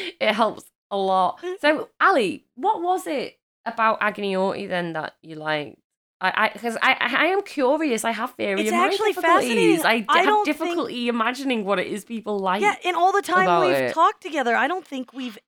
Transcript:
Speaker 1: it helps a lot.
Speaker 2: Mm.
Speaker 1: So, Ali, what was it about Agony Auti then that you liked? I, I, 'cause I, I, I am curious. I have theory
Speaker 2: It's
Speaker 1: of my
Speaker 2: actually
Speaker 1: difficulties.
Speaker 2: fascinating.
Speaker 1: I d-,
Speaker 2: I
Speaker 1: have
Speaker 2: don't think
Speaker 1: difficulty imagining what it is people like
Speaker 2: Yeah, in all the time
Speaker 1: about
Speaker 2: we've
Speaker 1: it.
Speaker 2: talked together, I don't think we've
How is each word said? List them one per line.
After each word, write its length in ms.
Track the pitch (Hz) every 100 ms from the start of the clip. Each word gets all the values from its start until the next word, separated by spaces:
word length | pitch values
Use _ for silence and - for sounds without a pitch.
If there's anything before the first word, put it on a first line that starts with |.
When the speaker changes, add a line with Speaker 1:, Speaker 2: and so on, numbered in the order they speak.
| 359 -
Speaker 1:
it 140 | 214
helps 320 | 208 214 - - _ -
a 60 | 202
lot. 420 | 190 190 185 -
Speaker 2:
Mm. 140 | 349 381
Speaker 1:
So, 280 | 294 311 - -
Ali, 440 | 330 349 196 - _ -
what 260 | 349 -
was 260 | 349 370 339
it 320 | 285 185 - _ _ 226
about 340 | 226 220 -
Agony 340 | 208 202 202 190
Auti 320 | 190 - 202
then 260 | 180 175
that 220 | 160 151 -
you 140 | 160 156
liked? 420 | 151 151 143 - _ _ _ -
I, 300 | 185 - 220 -
I, 20 |
'cause 180 | 233 226
I, 120 | 247
I, 220 | 254 233 262
I 120 | 311
am 160 | 392
curious. 600 | 392 - 254 302 320 220
I 60 | 226
have 200 | 214 247
theory 300 | - 208 196
Speaker 2:
It's 80 | 311
Speaker 1:
of 40 | 339
my 100 | 370
Speaker 2:
actually 220 | 392 427
Speaker 1:
difficulties. 680 | 370 330 359 247 453 - 330
Speaker 2:
fascinating. 20 | 277
Speaker 1:
I 140 | 226
d-, 60 | 214
Speaker 2:
I 80 | 320
Speaker 1:
have 80 | 381
Speaker 2:
don't 200 | 427 403
think 120 | 302
Speaker 1:
difficulty 480 | 339 339 269 247 240
imagining 540 | 233 220 254 269 233
what 140 | 190 190
it 80 | -
is 160 | 202 -
people 340 | 226 208 202
like 220 | 190 190
Speaker 2:
Yeah, 100 | 415 -
in 120 | 359 339
all 160 | 370
the 100 | 403
time 220 | 392 359
Speaker 1:
about 240 | 370 339 311
Speaker 2:
we've 80 | 277
Speaker 1:
it. 180 | 254
Speaker 2:
talked 280 | - 370 -
together, 320 | 359 294 240 220
I 120 | 262
don't 180 | 370 -
think 280 | 269 247
we've 240 | 254 247 208